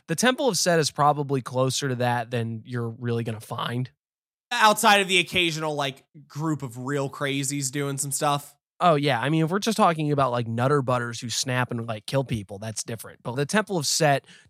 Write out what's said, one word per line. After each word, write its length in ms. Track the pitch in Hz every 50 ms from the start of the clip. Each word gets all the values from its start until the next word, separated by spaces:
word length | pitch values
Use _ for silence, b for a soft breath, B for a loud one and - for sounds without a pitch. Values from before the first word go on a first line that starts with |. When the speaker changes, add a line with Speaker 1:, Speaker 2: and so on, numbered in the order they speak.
| B -
Speaker 1:
The 80 | 165
Temple 320 | - - 247 262 254 302 254
of 80 | 190
Set 220 | - - 180 170 165
is 120 | 151 -
probably 520 | - - 147 147 147 147 147 135 139 135 120
closer 480 | - 127 127 131 131 127 - 147 139
to 40 | 127
that 340 | 117 123 120 120 123 117 113
than 320 | 120 120 113 113 113 113 110
you're 240 | 135 123 123 117 117
really 340 | 113 117 123 120 117 117 117
gonna 160 | 117 110 107
find. 500 | - - 123 117 - 117 120 123 127 - _ _ _ _ _ _ _ _ _ _ _ -
Speaker 2:
Outside 520 | 240 240 220 214 214 214 - 220 208 202 196
of 60 | 180
the 100 | 190 180
occasional, 560 | 170 - - 185 175 165 156 156 160 156 151
like, 300 | 143 143 139 135 - _ _ - 156 143
group 360 | - - 143 156 160 156 147 143
of 160 | 127 110 127
real 320 | 127 131 143 143 139 135
crazies 600 | 139 - 147 139 139 139 139 131 143 143 139 131
doing 280 | 127 147 143 139 139 135
some 140 | 143 143 139
stuff. 420 | - 156 147 143 147 - - - _ _ _ _ - 165
Speaker 1:
Oh, 120 | 180 160
yeah. 260 | 143 143 143 131 113
I 80 | 117 139
mean, 160 | 160 160 160
if 60 | 151
we're 80 | 175 202
just 180 | 196 233 208
talking 340 | - 214 180 170 156 156 147
about, 200 | 147 139 135 127 120
like, 140 | 120 120 113
nutter 320 | 113 117 120 135 147 147
butters 400 | 131 120 127 123 120 120 120 -
who 80 | - 117
snap 420 | 110 - - 131 127 127 123 -
and, 160 | 123 117 113
like, 200 | 113 110 107 -
kill 180 | - - 135 139
people, 340 | - 123 110 98 - 101 98
that's 240 | 107 113 110 - -
different. 380 | - 117 113 - 98 82 - -
But 140 | 131 117
the 80 | 131 147
Temple 320 | 139 - 214 208 - 202
of 80 | 170 139
Set 400 | - - - 160 147 143 135 - B B B B B